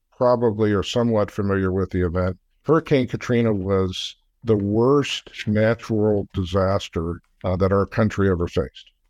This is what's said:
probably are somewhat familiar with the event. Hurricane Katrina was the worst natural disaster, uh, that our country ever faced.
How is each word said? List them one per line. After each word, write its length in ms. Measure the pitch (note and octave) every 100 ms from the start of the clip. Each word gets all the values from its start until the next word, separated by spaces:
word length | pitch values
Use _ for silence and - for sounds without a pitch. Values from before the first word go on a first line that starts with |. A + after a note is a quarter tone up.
| _ -
probably 560 | B2 B2 A#2+ G#2 G#2+
are 100 | G2+
somewhat 480 | - A#2+ A#2 A2 G2
familiar 400 | - G2 G2 F#2+
with 200 | F#2 F#2
the 160 | F#2 F2+
event. 320 | F2+ F#2 F2+ _ _
Hurricane 440 | - D#3+ D#3 C#3 B2
Katrina 440 | A2+ - A#2+ A2+
was 640 | G2+ F#2+ G2 F#2 - - - _ _
the 140 | - G#2
worst 880 | G2+ A2 B2 C#3+ B2+ - - - A2
natural 800 | G#2+ A2 A2+ - A2 G#2+ G2+ F#2+
disaster, 880 | G2+ F2 F#2+ F#2+ G2 - F2 E2+ E2+ - _
uh, 120 | F#2 F#2
that 160 | F#2+
our 120 | G2
country 460 | F#2+ - G#2+ - G2
ever 180 | F2 E2+
faced. 420 | F2+ - - - _ _